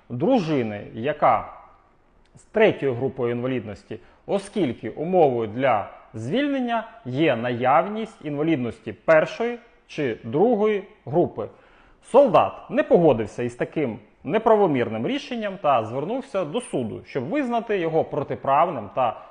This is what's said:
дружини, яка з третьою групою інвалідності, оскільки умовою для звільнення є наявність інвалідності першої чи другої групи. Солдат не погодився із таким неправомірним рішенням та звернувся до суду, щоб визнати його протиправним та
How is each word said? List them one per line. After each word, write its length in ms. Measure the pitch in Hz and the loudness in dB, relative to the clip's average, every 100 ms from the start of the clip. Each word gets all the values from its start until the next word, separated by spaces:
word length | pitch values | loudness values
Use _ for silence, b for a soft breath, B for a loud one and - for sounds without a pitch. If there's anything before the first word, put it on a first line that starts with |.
| B | B
дружини, 800 | 123 175 262 160 147 110 104 - | -2 2 2 2 0 0 -4 -10
яка 600 | 110 123 151 147 107 - - - _ _ _ _ _ _ - | -6 -6 2 2 2 -2 -16 -20 _ _ _ _ _ _ -20
з 60 | |
третьою 520 | _ 214 214 - 139 | _ 4 4 4 -2
групою 380 | 120 131 - 120 | -2 -4 -2 -4
інвалідності, 680 | 120 127 127 110 98 _ 110 b b - | -2 -2 -4 -6 -14 _ -16 b b -6
оскільки 600 | 190 196 220 156 113 113 | -4 -4 -2 -2 -2 -8
умовою 580 | - 156 185 151 120 113 | -8 0 4 4 4 -4
для 420 | 107 131 110 92 - - 110 | 0 2 2 -2 -12 -18 -12
звільнення 720 | 113 214 285 269 247 233 220 - 127 | -4 -2 -2 -2 -2 -4 -6 -14 -8
є 300 | 127 160 120 | 0 2 2
наявність 880 | 123 117 123 151 185 214 226 - 151 | -2 0 2 2 2 -6 -10 -10 -8
інвалідності 680 | 143 156 156 120 104 - | -4 0 0 -2 -6 -12
першої 640 | 101 - 160 - - 233 240 - _ _ | -10 4 4 4 -4 -6 -8 -14 _ _
чи 300 | - 139 107 | -6 -4 -4
другої 600 | 117 135 220 220 214 208 190 - - | -4 0 2 2 0 -2 -6 -18 -4
групи. 420 | 151 151 - 107 b b b b b | 0 0 -2 -10 b b b b b
Солдат 500 | - 247 285 151 98 - - | 2 4 6 6 4 -2 -6
не 140 | 220 | -4
погодився 600 | 302 226 165 117 107 - | 2 6 6 4 0 -4
із 120 | 123 - | -6 -4
таким 440 | 156 - 135 107 - _ | -6 -4 -4 -6 -14 _
неправомірним 840 | 131 - 233 214 196 135 113 110 131 | -4 0 4 4 4 2 0 -2 -4
рішенням 500 | 269 - 240 208 190 | -6 -8 -8 -8 -2
та 220 | 151 131 110 | 2 2 0
звернувся 600 | 127 156 262 - 196 160 | -6 -6 -6 -6 -6 -4
до 160 | 175 | -6
суду, 400 | - 147 113 101 - | -6 -4 -4 -8 -8
щоб 180 | 147 | -8
визнати 540 | 123 277 262 233 220 202 | -4 -2 -2 -2 -2 -2
його 260 | 165 160 | 0 0
протиправним 840 | - 147 139 127 135 139 175 143 104 - | 0 -4 -4 -4 2 4 4 0 -6 -2
та 260 | 120 - - | -2 -2 -14